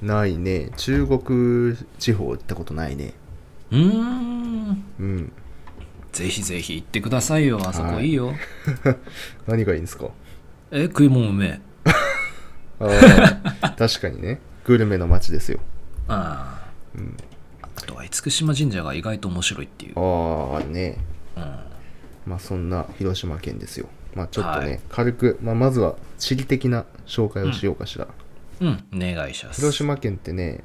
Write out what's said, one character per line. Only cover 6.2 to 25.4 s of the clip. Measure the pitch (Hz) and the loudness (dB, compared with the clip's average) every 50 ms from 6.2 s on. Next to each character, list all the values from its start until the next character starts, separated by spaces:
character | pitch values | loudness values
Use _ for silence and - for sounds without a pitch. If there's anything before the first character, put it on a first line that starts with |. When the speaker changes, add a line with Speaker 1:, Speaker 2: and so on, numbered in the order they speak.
| 87 98 | -4 -4
Speaker 2:
ひ | - - | -4 -4
ぜ | 98 - 90 87 | -4 -4 -6 -6
ひ | 85 - 82 | -6 -6 -8
行 | 80 - | -8 -8
っ | |
て | - - 107 | -4 -4 -4
く | 104 113 | -2 0
だ | 131 127 | 0 0
さ | - - 156 156 | 0 2 2 4
い | 151 | 4
よ。 | 135 117 104 95 | 4 2 2 -2
あ | 92 | -2
そ | 87 82 | -2 -2
こ | 82 85 85 - | -2 0 0 0
い | 123 156 | 0 2
い | |
よ。 | 156 135 123 | 2 2 0
Speaker 1:
は | 127 | -2
い。 | 147 147 - - - - - 151 131 - - 139 127 - - - | -4 -6 -10 -12 -12 -6 -4 -4 -4 0 2 2 2 0 -2 -16
<laughs> | - - - - - - - - | -14 -14 -14 -14 -14 -10 -4 0
何 | 113 113 107 | 0 2 2
が | 98 | 2
い | 87 | 0
い | 80 | 0
ん | |
で | 85 | -2
す | - - | -6 -10
か？ | - - - - - - - - - - - - - - - | -10 -10 -12 -12 -14 -18 -20 -20 -20 -20 -20 -20 -20 -14 -6
Speaker 2:
え、 | - 143 156 | -2 0 0
食 | 165 - - 147 | 0 4 6 6
い | 139 | 8
物 | 131 123 113 107 | 8 6 4 4
う | |
め | 98 98 98 | 2 2 0
え。 | 87 - - - - - - - | 0 -2 -6 -12 -18 -10 0 2
Speaker 1:
<laughs> | - - 605 587 554 539 587 587 - - - - - - - - - - - | 4 4 4 2 0 -2 -4 -4 -6 -8 -12 -14 -12 -12 -12 -12 -10 -6 -2
あ | 110 | 2
ー、 | 101 101 - 254 254 - - 240 - - - - - - - - 160 - | 6 10 12 12 12 12 12 10 8 6 4 -4 -6 -4 -2 -2 -2 0
確 | - 113 113 - - | 2 2 2 2 0
か | - 90 | -4 -6
に | - - | -6 -4
ね。 | - 95 135 - - - - - - | -4 -6 -6 -6 -8 -16 -18 -6 4
グ | - 123 | 6 6
ル | 117 110 | 6 6
メ | 104 98 90 | 4 2 2
の | 87 | 6
街 | 85 87 90 - - | 8 8 10 10 10
で | 78 71 | 8 8
す | - - | 6 4
よ。 | - - - - - - - - - - - - | 2 2 0 0 -2 -4 -4 -6 -6 -6 -4 -2
Speaker 2:
あ | 113 98 92 80 73 67 65 65 65 - - | -2 -2 -2 -4 -6 -6 -8 -8 -8 -10 -10
あ。 | - - - - - - | -12 -12 -12 -14 -12 -10
Speaker 1:
う | - | -10
ん。 | - - - - - - - - - - - - | -10 -10 -10 -12 -14 -16 -16 -18 -18 -18 -18 -18
Speaker 2:
あ | - - - - | -16 -14 -14 -12
と | - - 65 | -12 -12 -12
は | 60 | -12
厳 | - - - - - 143 | -12 -8 -6 -6 -4 -2
島 | - - 160 151 147 | -2 0 0 0 2
神 | 135 151 135 | 2 0 0
社 | 98 90 | 0 -2
が | 80 71 65 | -4 -4 -6
意 | 85 | -4
外 | 82 110 110 101 | -4 -4 -6 -4
と | - 95 | -4 -4
面 | 87 87 | -4 -2
白 | 87 - 101 - | -2 -4 -4 -4
い | 69 | -10
っ | - | -12
て | - - - | -14 -18 -16
い | - | -10
う。 | - | -4
Speaker 1:
あ | - | -2
ー、 | 92 92 87 85 82 82 80 78 69 65 69 | 0 2 2 2 0 0 0 -2 -2 -4 -4
あ | 76 | -4
る | - 69 | -4 -4
ね。 | 80 90 92 80 - - - - - - - - - | -4 -4 -4 -4 -4 -6 -6 -6 -6 -8 -8 -10 -8
Speaker 2:
う | - | -8
ん。 | - 73 - - - - - - - - - - - - - - - | -8 -8 -10 -10 -12 -12 -14 -14 -14 -14 -14 -16 -16 -18 -18 -14 -10
Speaker 1:
ま | 92 90 | -10 -10
あ、 | 92 | -8
そ | - - 98 | -8 -6 -6
ん | 90 85 85 | -4 -4 -4
な | 90 87 78 - - - | -4 -4 -4 -6 -8 -6
広 | 98 92 92 - | -4 -4 -4 -4
島 | - 90 76 80 | -6 -6 -8 -6
県 | - - 52 50 | -8 -8 -10 -10
で | 50 - | -12 -12
す | - | -12
よ。 | - - - - - - - - | -12 -12 -12 -14 -16 -14 -12 -8
ま | 95 90 | -8 -8
あ、 | |
ち | - - - | -6 -4 -4
ょ | |
っ | 95 85 76 | -4 -2 -2
と | 71 | -4
ね、 | 71 | -4
Speaker 2:
は | 73 65 | -4 -6
い。 | 62 - - | -6 -8 -8
Speaker 1:
軽 | - - 120 123 | -4 -2 0 0
く、 | 120 120 117 120 - - | 0 2 2 2 2 2